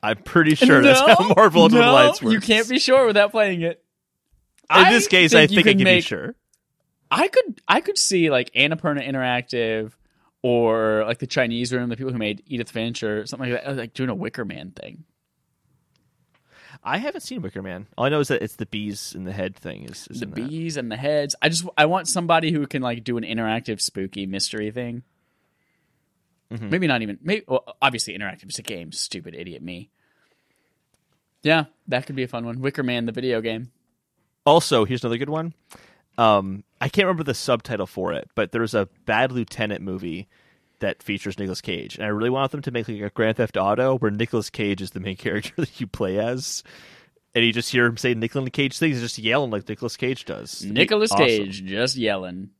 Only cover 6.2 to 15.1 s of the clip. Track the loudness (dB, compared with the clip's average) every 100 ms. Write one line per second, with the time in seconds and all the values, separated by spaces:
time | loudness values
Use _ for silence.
6.2 | -8 -12 _ _ _ _ _ _ _ 0
7.2 | 2 2 0 -6 0 0 2 -4 0 2
8.2 | 2 2 0 2 2 2 -2 -2 -4 -4
9.2 | -2 -2 -2 -2 -2 -2 -4 _ _ _
10.2 | _ _ 0 2 4 2 2 0 0 -4
11.2 | -4 -2 -2 -2 -4 -4 -4 -6 -6 -4
12.2 | -4 -6 _ -8 -8 -6 -6 -6 -4 -4
13.2 | -6 -10 -6 -6 -6 -8 -10 -6 -6 -4
14.2 | -8 -8 -10 -10 -16 -16 -18 -18 -20